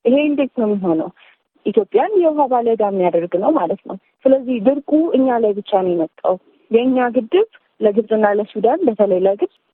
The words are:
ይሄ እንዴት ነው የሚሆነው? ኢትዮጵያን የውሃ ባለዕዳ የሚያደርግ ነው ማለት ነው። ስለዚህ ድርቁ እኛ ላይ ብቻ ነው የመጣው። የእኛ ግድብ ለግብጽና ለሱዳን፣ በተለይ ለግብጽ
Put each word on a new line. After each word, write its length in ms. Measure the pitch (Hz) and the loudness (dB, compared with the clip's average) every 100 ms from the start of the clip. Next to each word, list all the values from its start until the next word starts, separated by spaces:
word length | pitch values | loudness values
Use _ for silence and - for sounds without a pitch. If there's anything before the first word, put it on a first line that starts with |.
| - | 0
ይሄ 100 | 269 | 0
እንዴት 320 | 302 285 269 - | 0 -2 -4 -4
ነው 120 | 214 | -4
የሚሆነው? 420 | 208 185 160 160 - _ _ _ _ - | -2 -2 -2 -4 -12 _ _ _ _ -4
ኢትዮጵያን 460 | 220 196 214 339 415 | 0 0 0 0 2
የውሃ 260 | 330 302 269 | 2 2 0
ባለዕዳ 360 | 247 233 226 208 | 0 0 0 0
የሚያደርግ 480 | 196 180 170 175 175 | 0 0 0 -2 -2
ነው 140 | 220 | 0
ማለት 300 | 311 170 196 | 0 -2 -6
ነው። 140 | - 190 _ _ | -10 -16 _ _
ስለዚህ 380 | 262 269 247 247 | 2 2 0 -2
ድርቁ 300 | 202 285 - 302 330 | 0 0 0 0 2
እኛ 140 | 294 262 240 | 0 0 0
ላይ 140 | 220 | 0
ብቻ 180 | 202 - 196 | -2 -2 -2
ነው 140 | 185 | 0
የመጣው። 440 | 175 160 _ - 185 _ _ - | -2 -4 _ -4 -4 _ _ -2
የእኛ 260 | 226 254 254 247 | 0 2 0 0
ግድብ 360 | 233 226 359 453 _ _ - | -2 0 0 0 _ _ -2
ለግብጽና 460 | 214 202 220 220 208 | 0 0 0 0 0
ለሱዳን፣ 480 | 202 214 220 208 320 | 0 -4 -2 0 0
በተለይ 360 | 320 220 202 185 | 0 0 0 2
ለግብጽ 340 | 190 202 359 _ _ | 0 0 -4 _ _